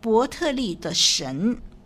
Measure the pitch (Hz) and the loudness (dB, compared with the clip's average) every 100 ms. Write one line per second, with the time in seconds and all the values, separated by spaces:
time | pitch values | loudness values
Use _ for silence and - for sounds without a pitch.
0 | 226 220 269 - 330 262 226 165 160 175 | 2 4 2 0 -2 0 -2 -4 -4 2
1 | - - 135 135 214 240 - - | 2 2 -2 -2 -2 -2 -8 -18